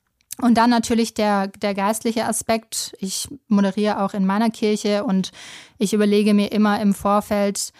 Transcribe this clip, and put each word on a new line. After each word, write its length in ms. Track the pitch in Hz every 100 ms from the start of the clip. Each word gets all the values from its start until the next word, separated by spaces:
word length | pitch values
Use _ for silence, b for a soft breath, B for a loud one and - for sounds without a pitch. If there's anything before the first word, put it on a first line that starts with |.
| _ _ - -
Und 140 | 240 226
dann 140 | 240
natürlich 440 | 233 226 233 226
der, 340 | - 208 202 196
der 260 | - 208
geistliche 520 | 202 196 220 233 220 226
Aspekt. 720 | 220 - 226 - - - -
Ich 280 | 190 - - - -
moderiere 540 | 202 196 190 208 208
auch 120 | 196
in 120 | 214 190
meiner 240 | 196 226
Kirche 540 | 220 214 214 208 208
und 280 | 208 190 180 B B B B B
ich 140 | 196
überlege 380 | 214 208 202 214
mir 200 | 208 202
immer 280 | 208 214 202
im 140 | 202
Vorfeld, 800 | 190 202 208 196 208 202 202 -